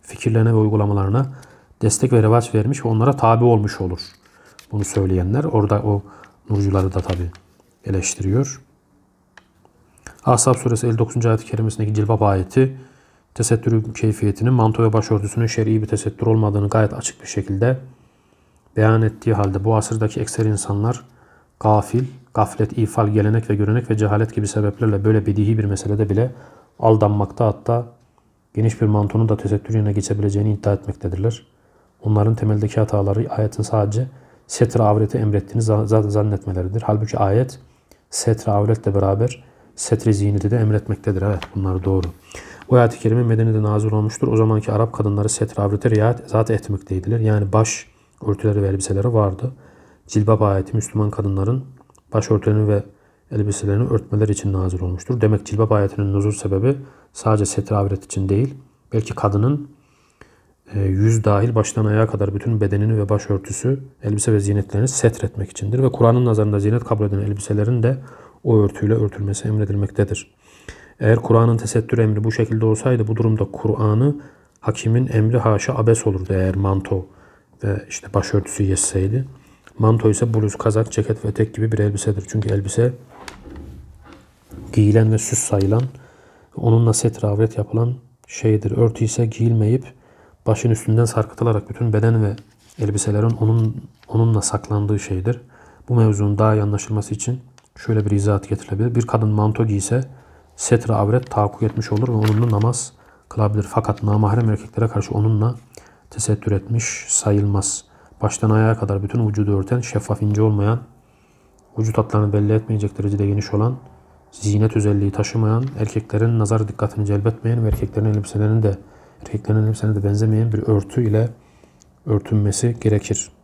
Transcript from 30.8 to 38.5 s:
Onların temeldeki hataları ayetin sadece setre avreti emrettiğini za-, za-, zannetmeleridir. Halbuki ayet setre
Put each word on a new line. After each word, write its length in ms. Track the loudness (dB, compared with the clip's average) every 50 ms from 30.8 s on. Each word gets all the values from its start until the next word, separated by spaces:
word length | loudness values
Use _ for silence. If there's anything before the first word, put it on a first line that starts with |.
| -4 -10 -10 -8 -6 -6 -4 -2 -2 -2 -2 -4 -14 _ _ _ _ _ _ _ _ _ _ _
Onların 320 | -2 0 2 4 4 2 2
temeldeki 460 | 0 0 0 0 0 -2 -2 0 0
hataları 500 | 0 0 0 0 0 0 0 -2 -2 -2
ayetin 320 | -2 -2 -2 -2 -2 -4
sadece 440 | -4 -2 0 0 0 0 0 -2 -4 -4 -8 -20 -20 _ _ _ _
setre 360 | _ 0 0 0 2 2 2
avreti 360 | 4 4 4 4 2 0 0 -2
emrettiğini 440 | 0 0 0 0 -2 -2 -4 -2
za-, 240 | 0 2 2 0 2
za-, 240 | 2 2 2 2 2
zannetmeleridir. 720 | 0 0 0 0 -2 -4 -4 -6 -4 -4 -4 -4 -4 -4 -2
Halbuki 320 | 0 0 0 -2 -4 -2 0
ayet 400 | 0 2 2 2 0 -2 -6 -18 -20 _ _ _ _ _ -20 _ _ _
setre 420 | -10 -4 0 0 0 0 0 0